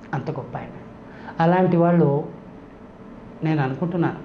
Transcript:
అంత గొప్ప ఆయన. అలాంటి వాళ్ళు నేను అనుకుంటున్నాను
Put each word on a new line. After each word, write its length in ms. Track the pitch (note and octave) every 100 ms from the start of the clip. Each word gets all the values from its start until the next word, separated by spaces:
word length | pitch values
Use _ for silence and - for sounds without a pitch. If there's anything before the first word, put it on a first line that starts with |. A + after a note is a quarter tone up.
| -
అంత 140 | B2+ D#3 C#3
గొప్ప 160 | A2+ A#2+
ఆయన. 180 | A2+ - - - - - - -
అలాంటి 340 | E3 F#3 F#3 E3+
వాళ్ళు 260 | E3+ F3 C#3+ C#3+ - - - - - - - - - - - -
నేను 180 | D#3 D#3+ C3
అనుకుంటున్నాను 540 | C3+ F3 F3+ C#3 -